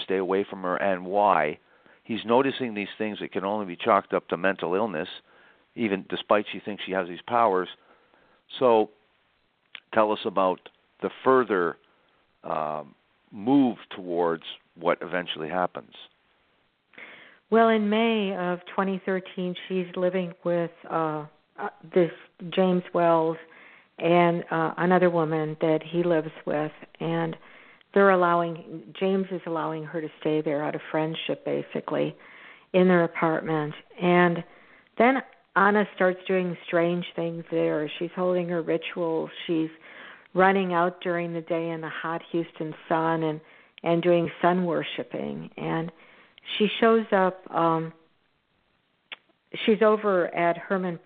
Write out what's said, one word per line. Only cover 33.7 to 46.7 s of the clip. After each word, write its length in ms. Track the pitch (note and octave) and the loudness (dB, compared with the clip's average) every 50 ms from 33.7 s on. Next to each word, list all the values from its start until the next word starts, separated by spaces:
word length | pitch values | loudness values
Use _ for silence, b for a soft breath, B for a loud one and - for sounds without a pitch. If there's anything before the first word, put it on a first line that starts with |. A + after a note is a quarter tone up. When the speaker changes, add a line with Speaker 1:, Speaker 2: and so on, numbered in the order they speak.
| - - - - - - | -8 -12 -16 -18 -8 -2
Speaker 2:
And 420 | F3+ F3 F3 F3 F3 F3 E3+ E3+ - b b b b b b b b b b | 2 4 4 6 6 4 2 0 -6 b b b b b b b b b b
then 240 | - A3+ B3 C4+ B3+ - - - _ _ _ - | 4 4 4 4 2 -2 -8 -16 _ _ _ 0
Anna 300 | F3+ G3 G3+ G#3 G#3+ G3+ - - | 2 4 4 4 2 0 0 0
starts 260 | - F#3+ F#3 F3+ F#3 - | 0 2 2 0 0 -2
doing 320 | - F#3+ F#3 F3+ F3 E3+ - - | -2 0 0 0 -2 -6 -8 -6
strange 400 | - F3+ E3+ E3+ F3 F3 F3 F3 - - | -2 0 2 2 2 0 -2 -4 -6 -6
things 280 | F3 E3+ E3+ E3+ E3 E3 - | -6 -6 -6 -6 -8 -8 -4
there. 400 | E3 E3 E3 E3 D#3+ D3+ D3+ D3 - - | -2 0 0 0 0 -2 -4 -4 -6 -6
She's 100 | F3 E3+ - | -8 -6 -4
holding 340 | F#3 F#3 F3+ F3+ F3+ F3 E3+ | -2 0 0 0 0 0 -2
her 140 | F3+ E3+ D#3+ | -2 -2 -2
rituals. 680 | D#3+ D#3+ E3 E3 - - F3+ F3 E3 D#3+ D#3+ D#3 D#3 - - - | -2 -2 -2 -4 -6 -6 -4 -4 -2 -2 -4 -4 -6 -10 -10 -6
She's 240 | - E3+ D#3+ D#3+ D#3 - - B B B B B B B B B B B | -4 -2 -2 -2 -4 -6 -14 B B B B B B B B B B B
running 400 | F3 F#3 F#3+ G3 G3 F#3+ F3+ F3 | 4 6 6 6 4 0 0 2
out 280 | E3+ F3 F3+ F3+ - | 2 2 0 0 -4
during 320 | - F#3 F3 E3+ E3+ E3+ E3+ | -4 -2 -2 -2 -2 -4 -6
the 80 | E3+ | -6
day 280 | D#3+ E3 E3+ E3 E3 E3+ | -4 -4 -4 -4 -4 -4
in 120 | E3 D#3+ | -6 -8
the 80 | D#3+ D3+ | -8 -10
hot 340 | D3 - - D#3+ E3 E3 - - | -8 -8 -6 -6 -6 -8 -6 -4
Houston 420 | - E3+ E3 - - - E3 D#3 D#3 - - - | -4 -4 -4 -4 -6 -10 -10 -10 -10 -8 -2 0
sun 320 | E3 D#3+ D#3+ E3 E3 D#3+ D#3+ | 0 2 2 2 2 0 0
and, 180 | D#3 D3+ D#3 - B B B B B B B B | -2 -2 -4 -8 B B B B B B B B
and 180 | E3 E3+ E3+ | 2 2 4
doing 300 | E3+ F3+ F3 E3+ E3 - - - | 4 4 4 4 4 0 -2 2
sun 240 | - F3 F3+ F#3 F3+ | 2 2 4 2 2
worshiping. 840 | E3+ D#3 D3 D3+ - - - - - - - C#3+ - C#3+ D3+ E3 F#3+ - | 0 0 -2 -4 -4 -6 -8 -10 -8 -8 -8 -8 -6 -8 -10 -12 -12 -12
And 340 | - D3+ D#3+ E3 E3 E3 E3+ - b b b b b b b b b b - - | -8 -6 -4 -4 -4 -4 -6 -10 b b b b b b b b b b -6 -2
she 120 | - G#3+ G3 | 0 0 0